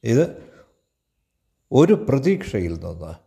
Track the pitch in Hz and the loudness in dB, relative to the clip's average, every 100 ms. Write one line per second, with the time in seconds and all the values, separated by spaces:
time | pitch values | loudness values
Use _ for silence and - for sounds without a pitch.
0 | 113 120 165 - - - _ _ _ _ | 2 2 2 -4 -20 -20 _ _ _ _
1 | _ _ _ _ _ _ _ 127 165 208 | _ _ _ _ _ _ _ 4 4 4
2 | - 135 143 190 - 107 87 82 85 82 | 2 0 0 -2 -4 -6 -4 -6 -12 -14
3 | 80 80 | -14 -16